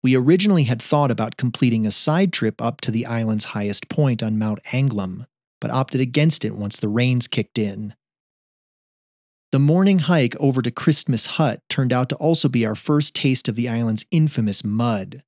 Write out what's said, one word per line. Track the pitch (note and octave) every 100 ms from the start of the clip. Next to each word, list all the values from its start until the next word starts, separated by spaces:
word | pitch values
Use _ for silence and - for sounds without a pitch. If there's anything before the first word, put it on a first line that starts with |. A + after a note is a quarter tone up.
We | B2+
originally | C3 B2+ F3+ G3+ F#3
had | B2+ -
thought | - D3+ C#3+
about | A#2 A2 -
completing | B2 - B2+ A2+ G#2+
a |
side | - - E3 F#3+
trip | - A2+ -
up | A#2 -
to | -
the | A2+ A#2
island's | A#2 A2+ A2 -
highest | A2 G#2 G2+ -
point | - C#3+ A#2
on | A2 G#2+
Mount | G#2+ G#2+ -
Anglum, | B2+ C3+ G#2 F#2+ F#2 B2 _ _ _
but | -
opted | B2 C3+ C3
against | B2+ C3+ D#3 -
it | A2
once | G#2 G2+ -
the | G#2+
rains | G#2+ B2 B2 -
kicked | - G#2+ -
in. | G#2 G2 G#2 - _ _ _ _ _ _ _ _ _ _ _ _ _ _ _
The | C#3
morning | C#3+ E3+ G3 F#3+
hike | C#3+ E3+ A#2+ -
over | C#3+ C3
to | A#2
Christmas | - - D3 - A#2+ -
Hut | - D3+ G#2+ _
turned | - B2+
out | B2 B2+
to | -
also | D#3 E3 C#3+
be | A#2+ A2
our |
first | G#2+ - D3 D3
taste | - C#3 B2+ -
of | A2
the | A#2+
island's | A#2 A#2 A2 -
infamous | E3 D#3 - G#2+ G2
mud. | G#2+ G#2 A#2+ G#2+ F#2+ B2+